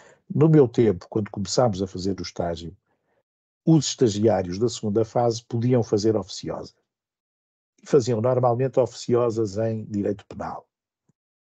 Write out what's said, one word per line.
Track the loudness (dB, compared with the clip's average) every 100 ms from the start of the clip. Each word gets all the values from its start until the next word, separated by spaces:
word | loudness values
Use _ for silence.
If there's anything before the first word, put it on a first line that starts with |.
| -20 _ -6
No | 2 6
meu | 6 6
tempo, | 4 2 2 -4
quando | -6 -6
começámos | -6 -4 0 0 0
a | -6
fazer | -6 -6 -6
o |
estágio, | -8 -8 -6 -6 -10 -16 _ _ _ _ _ _ _ _
os | 4 4 4
estagiários | 0 0 2 2 2 0 -2
da | -4
segunda | -4 -2 -2
fase | 0 0 -2 -2
podiam | -6 -4 0 0
fazer | 2 0 2 0
oficiosa. | -2 -10 -10 -10 -12 _ _ _ _ _ _ _ _ _ _ _
E | 0
faziam | 2 2 0
normalmente | 0 2 2 0 -2 0
oficiosas | -2 -4 -2 0 2 0 -4 -2
em | -4 -4
direito | -6 -4 -4 -4 -8
penal. | -12 -10 -10 -16 _ _ _ _ _ _ _ _